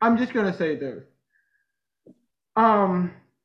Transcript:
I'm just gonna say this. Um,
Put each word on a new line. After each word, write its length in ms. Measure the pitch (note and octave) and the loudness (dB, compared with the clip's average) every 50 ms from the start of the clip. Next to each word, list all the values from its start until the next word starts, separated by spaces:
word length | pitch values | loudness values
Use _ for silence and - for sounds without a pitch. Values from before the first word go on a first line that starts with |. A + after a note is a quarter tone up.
I'm 180 | A3 A#3 A#3 A3+ | 0 2 2 2
just 140 | B3 B3 | 0 -2
gonna 200 | - A#3+ G#3 F#3+ F3+ | -2 -2 -2 -2 -2
say 200 | - F3 D#3 D3 | -2 -2 -4 -4
this. 260 | C3 C#3+ C3 A2+ E2+ - _ _ _ _ _ _ _ _ _ _ _ _ _ _ _ _ _ _ _ _ - - _ _ _ _ _ _ _ _ | -4 -6 -10 -10 -12 -16 _ _ _ _ _ _ _ _ _ _ _ _ _ _ _ _ _ _ _ _ -20 -20 _ _ _ _ _ _ _ _
Um, 540 | A3 A3+ A3 G#3+ G#3 G3 F#3 F3+ F3+ F3+ F3 - - _ _ _ _ | 2 2 4 4 2 2 0 0 -2 -2 -4 -6 -12 _ _ _ _